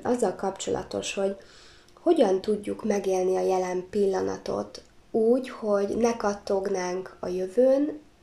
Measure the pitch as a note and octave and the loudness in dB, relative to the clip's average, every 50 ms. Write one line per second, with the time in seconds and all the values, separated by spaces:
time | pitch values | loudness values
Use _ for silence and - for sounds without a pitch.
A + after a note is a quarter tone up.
0 | - - B3 B3 A#3 F#3+ F3+ - - G3 F#3+ - - F#3+ F#3+ - F#3 - - G3+ | 0 -2 0 2 2 0 0 -2 -4 -6 -4 -4 -4 -4 -4 -4 -4 -6 -6 -6
1 | G3 - - G3+ G3 G3 G3+ - - - - - - - - - - - - - | -6 -4 -4 -2 -2 -2 -2 -4 -10 -18 -20 -20 -20 -20 -20 -20 -20 -20 -20 -2
2 | - D#4+ F4 E4 C4 G3 F#3+ F#3+ - - G#3+ G#3 G3+ G3+ G3 G3+ - G#3+ G3+ G3+ | 2 2 4 6 6 4 4 2 2 0 -2 -2 -2 -6 -8 -4 -2 0 0 0
3 | F#3+ F#3+ F#3 F#3 F#3 F#3 F#3 F#3 F3+ F#3 F#3 F#3 F#3 F#3 F3+ F#3 F#3 - - G#3 | 0 0 0 0 2 2 2 2 2 2 2 0 0 -2 -2 -4 -6 -4 -2 0
4 | G3+ G3 F#3+ F#3 F#3+ G3 F#3+ F#3+ - G3 G3 G3+ G#3 - - - - - _ - | 2 2 2 0 -2 -2 -4 -6 -6 -4 -4 -4 -4 -6 -10 -16 -20 -20 _ -20
5 | - _ - A#3 A3 A3+ A#3+ C4 B3+ - - - A3+ G#3+ G3+ G3 G3+ G3+ - A3 | -12 _ 0 2 4 4 4 4 2 -2 -10 -6 -2 0 0 0 0 0 0 0
6 | A3+ A#3 A#3 - - G3+ G3+ G#3 - - G3+ G3 F#3+ G3 G3 F#3 F3+ F3+ F3+ F#3 | 0 0 0 0 -2 -2 -2 -4 -2 -2 -2 0 0 -2 -2 -2 -2 -4 -4 -6
7 | F#3 - - - - F#3 F3+ F#3 F#3 F#3+ - B3 B3+ C4 C4+ C#4 D4 D4+ D4+ - | -6 -10 -12 -10 -8 -6 -4 -4 -4 -2 2 4 4 6 6 4 2 0 -4 -8
8 | - - _ _ | -14 -20 _ _